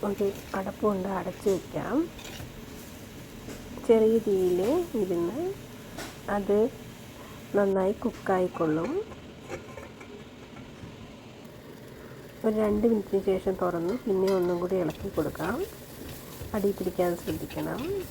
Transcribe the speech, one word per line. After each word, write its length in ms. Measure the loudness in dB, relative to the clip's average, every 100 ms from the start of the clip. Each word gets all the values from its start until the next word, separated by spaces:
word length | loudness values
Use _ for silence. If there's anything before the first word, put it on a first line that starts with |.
| 0
ഒരു 180 | 2 0 0 -6 -4
അടപ്പ് 240 | -4 0
കൊണ്ട് 240 | 2 2 0 -2
അടച്ചു 320 | -2 -2 2
വയ്ക്കാം. 420 | 2 0 -6 0 2 2 -2 -12 -10 -12 -12 -12 -12 -14 -14 -14 -14 -14 -14 -12 -12 -10 -10 6
ചെറിയ 320 | 8 8 6 4
തീയിൽ 340 | 4 4 4 4 2 2 0
ഇരുന്ന് 380 | 0 2 0 0 -4 -4 -10 -14 -14 -12 -12 -10 -2 -2
അത് 320 | 4 4 4 0 -14 -14 -16 -14 -14 -14 0 4
നന്നായി 360 | 4 4 4 2
കുക്കായിക്കൊള്ളും. 880 | -2 -4 2 2 2 2 2 2 2 -2 -4 -10 -14 -16 -10 -10 -10 -14 -14 -16 -16 -14 -16 -16 -16 -16 -16 -14 -14 -14 -16 -16 -16 -16 -16 -16 -16 -16 -16 -16 -16 -16 -16 -2
ഒരു 100 | 2 4
രണ്ട് 300 | 4 6 6
മിനിറ്റിന് 360 | 6 4 2 4
ശേഷം 280 | 4 4 2
തുറന്ന് 360 | 2 2 0 0 2
പിന്നെ 260 | 4 6 6
ഒന്നും 180 | 4 2
കൂടി 160 | 2 2
ഇളക്കി 240 | 0 -2 -4 0
കൊടുക്കാം. 420 | 0 0 -2 -2 -4 -6 -14 -12 -12 -12 -12 -10 -4
അടി 180 | 2 2 2
പിടിക്കാൻ 380 | -2 2 2 2
ശ്രദ്ധിക്കണം. 580 | -2 -4 -4 -4 -4 -2 -2 -2 -4